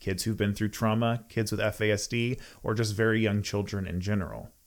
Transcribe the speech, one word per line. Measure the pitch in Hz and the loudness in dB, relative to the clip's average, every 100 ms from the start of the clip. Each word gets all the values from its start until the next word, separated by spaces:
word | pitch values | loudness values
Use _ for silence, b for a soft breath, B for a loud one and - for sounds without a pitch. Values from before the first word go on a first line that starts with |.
kids | - 92 | -4 -2
who've | - 107 | -2 0
been | 101 | 0
through | 101 107 | 0 -2
trauma, | - 113 110 117 117 - | 0 0 2 2 0 -4
kids | - 107 | -4 -2
with | 101 | 0
F | 104 - | 0 0
A | 107 | 2
S | 104 - | 2 0
D, | 120 120 127 B B | -2 0 -2 B B
or | - | -2
just | 110 110 | 0 0
very | 104 113 110 | 2 4 4
young | 110 104 | 4 2
children | 101 104 101 101 90 | 0 -2 -2 -4 -4
in | 87 | -2
general. | 92 104 87 53 - - | 0 0 -2 -6 -12 -18